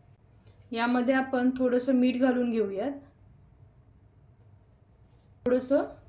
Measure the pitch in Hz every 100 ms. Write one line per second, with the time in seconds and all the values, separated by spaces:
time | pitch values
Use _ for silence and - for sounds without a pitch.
0 | _ _ _ _ _ - - 226 240 247
1 | 240 262 262 254 254 254 254 247 262 254
2 | 254 247 262 247 240 226 196 196 254 285
3 | - _ - - - _ - _ _ _
4 | _ _ - _ - - _ _ _ _
5 | _ _ _ _ 247 254 - 285 - -